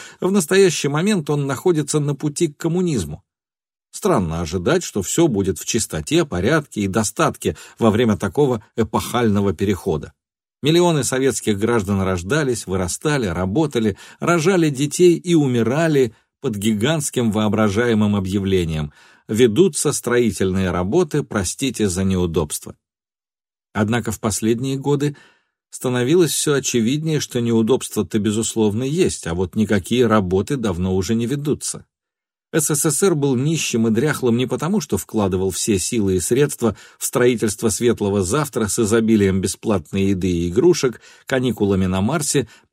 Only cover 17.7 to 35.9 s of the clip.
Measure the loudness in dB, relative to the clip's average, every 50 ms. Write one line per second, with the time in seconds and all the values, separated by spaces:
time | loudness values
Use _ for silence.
17.7 | 2 2 0 2 2 2 2 2 2 0 -2 -2 -2 -2 0 2 2 2 0 0
18.7 | -2 -4 -6 -6 -10 _ -20 -20 _ _ _ -4 2 4 4 4 6 4 4 2
19.7 | 2 -2 -2 -2 -2 -2 -2 0 0 2 2 2 0 0 -2 0 0 0 0 0
20.7 | 0 -2 -2 0 0 0 0 0 -2 -4 -4 -2 -2 -4 -2 -4 -4 -4 -4 -4
21.7 | -2 -2 -2 -2 0 0 0 0 0 0 0 0 0 -2 -2 -2 -6 -10 -12 -14
22.7 | -20 _ _ _ _ _ _ _ _ _ _ _ _ _ _ _ _ _ _ _
23.7 | -4 -2 -2 0 0 -2 -4 -4 -6 -4 -4 -4 -4 -2 0 0 0 0 -2 -4
24.7 | -6 -4 -2 -2 0 0 0 -4 -4 -8 -16 _ _ _ _ _ _ _ _ _
25.7 | -12 -8 -4 -2 -2 0 0 2 4 4 4 2 0 -2 -2 0 0 0 0 0
26.7 | 0 0 2 2 0 -2 -2 -2 -2 -2 -2 -4 -4 -2 0 2 2 2 4 4
27.7 | 2 0 0 -2 -4 -4 -2 -2 -2 -2 0 0 0 -2 -2 -2 0 0 0 0
28.7 | 0 -2 -4 -2 0 0 0 0 -2 -4 -6 -6 -4 -4 -4 -2 0 0 0 2
29.7 | 0 -2 -2 0 2 2 4 4 4 2 2 2 0 0 0 -2 -4 -4 -2 -4
30.7 | -2 -2 -2 -2 0 0 0 0 -2 -2 -2 -2 -4 -4 -2 -2 -4 -2 -4 -8
31.7 | -10 -10 -14 _ _ _ _ _ _ _ _ _ _ _ _ _ -2 -2 0 0
32.7 | 0 0 0 0 0 2 2 2 2 2 2 0 0 0 0 0 0 -2 -2 -2
33.7 | 0 0 2 2 2 2 0 0 0 0 0 0 0 0 0 -2 -2 -2 -2 -2
34.7 | -2 -2 -2 -2 -4 -6 -4 -4 -2 -2 0 0 0 0 -2 -2 -4 -2 -2 0
35.7 | 0 0 -2 -2